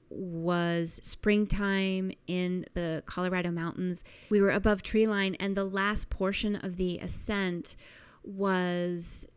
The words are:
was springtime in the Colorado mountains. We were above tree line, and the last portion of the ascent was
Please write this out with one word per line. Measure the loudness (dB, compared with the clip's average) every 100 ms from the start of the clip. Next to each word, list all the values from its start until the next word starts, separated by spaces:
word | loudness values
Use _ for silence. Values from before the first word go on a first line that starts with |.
| -14
was | -10 -6 -2 0 2 2 0 -2 -6
springtime | -12 -2 2 4 4 2 2 2 0 0 -2 -6 -4
in | -2 0 -2 -4
the | -4 -2 -4
Colorado | -6 -4 -2 0 0
mountains. | -2 -4 -2 -4 -4 -10 -16 2
We | 4
were | 6
above | 6 4 4
tree | 2 2 4
line, | 4 0
and | 0 -2
the | 0
last | 0 0 0 0 -2
portion | -2 0 0 0 -2
of | -4 -2
the | -2 -2
ascent | -6 -6 -4 0 0 -2 -6 -14 -20 -20 -20 -18
was | -10 -2 2 2 2 0 -2 -2 -6 -12 -14